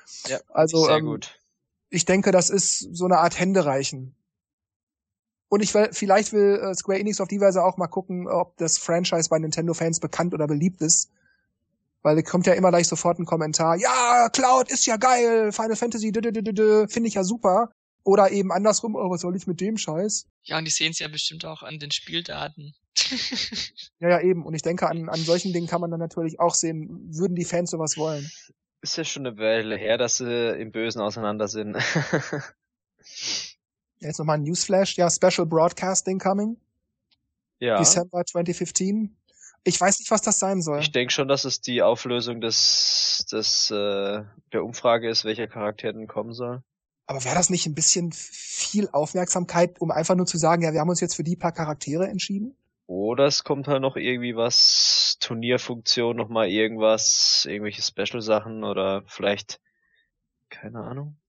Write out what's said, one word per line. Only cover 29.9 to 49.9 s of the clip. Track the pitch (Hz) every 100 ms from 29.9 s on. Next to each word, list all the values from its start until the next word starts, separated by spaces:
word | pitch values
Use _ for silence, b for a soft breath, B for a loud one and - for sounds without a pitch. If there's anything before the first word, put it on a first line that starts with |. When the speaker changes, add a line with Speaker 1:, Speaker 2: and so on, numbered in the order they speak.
| 117
Speaker 1:
dass | 123 -
sie | 120 120 117 90
im | 110
Bösen | 110 113 113
auseinander | 104 113 104 107 101
sind. | 110 107 98
<laughs> | - 165 139 151 - 147 - _ _ _ _ _ B B B B B B _ _ _ _
Speaker 2:
Jetzt | 151 156
nochmal | 156 151
ein |
Newsflash. | 147 175 - 190 196 -
Ja, | 175
Special | - 185 180 170
Broadcasting | 160 170 - 185 190 - 190
coming. | 190 196 214 240 _ _ _ _ _ _ _ _ _ -
Speaker 1:
Ja. | 120 107
Speaker 2:
December | 143 180 180 180 175
twenty | 175 175
fifteen. | 170 175 - 185 214 208 _ _ b b b
Ich | 180 -
weiß | 190 185
nicht, | -
was | 214
das | 214 -
sein | 190 190
soll. | 156 147
Speaker 1:
Ich | 151
denk | 127 127
schon, | - 135
dass | 139 131
es | -
die | - 120
Auflösung | 92 117 127 120 120 117
des, | 113 113 - - - - - - -
des, | 110 107 - -
äh, | 104 101 98 101 104 104 _ _
der | 107
Umfrage | 101 120 123 117 117
ist, | 110 110
welcher | 113 110
Charakter | 117 104 107 113
denn | 110 110
kommen | - 113
soll. | 117 120 123 - _ _ _ -
Speaker 2:
Aber | 131
wäre | 123 160
das | 180
nicht | 175 165
ein | 147
bisschen | - 185 175
viel | - - - - - - 208 202
Aufmerksamkeit, | 143 160 185 180 185 175 170 175 -
um | 165